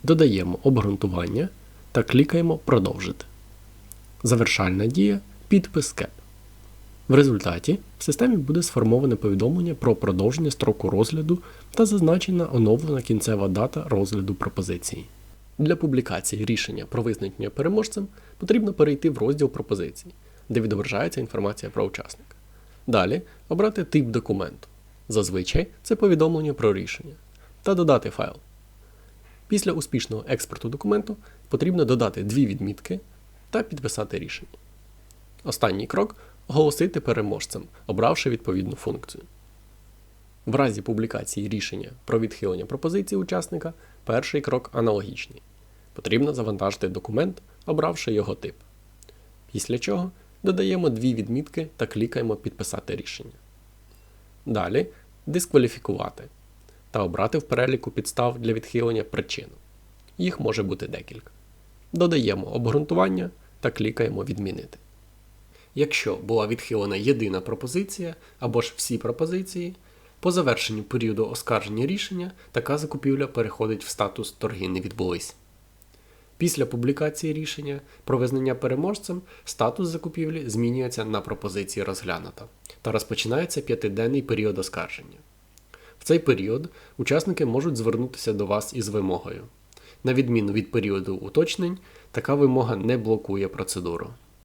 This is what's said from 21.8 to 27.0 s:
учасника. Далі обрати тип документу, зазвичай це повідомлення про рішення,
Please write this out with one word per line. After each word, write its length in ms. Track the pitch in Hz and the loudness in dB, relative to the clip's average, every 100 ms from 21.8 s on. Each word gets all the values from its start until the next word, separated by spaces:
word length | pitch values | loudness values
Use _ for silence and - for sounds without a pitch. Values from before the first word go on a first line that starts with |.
учасника. 500 | 98 - - - - - - - - - - | -2 -4 -14 -16 -20 -20 -20 -20 -20 -12 2
Далі 360 | 113 92 156 - - - | 4 4 0 -4 -20 -4
обрати 360 | 165 214 208 | 2 2 0
тип 220 | 170 151 120 | 2 2 2
документу, 600 | 113 - 98 82 - - - - - - | -2 0 -2 -2 -8 -20 -20 -20 -20 -2
зазвичай 580 | 107 90 95 90 - 180 - | 0 2 -2 0 0 0 -8
це 140 | - 226 | -2 2
повідомлення 580 | 202 160 160 165 151 | 6 6 4 4 0
про 200 | 143 113 | 2 2
рішення, 400 | 95 92 - | 2 -2 -10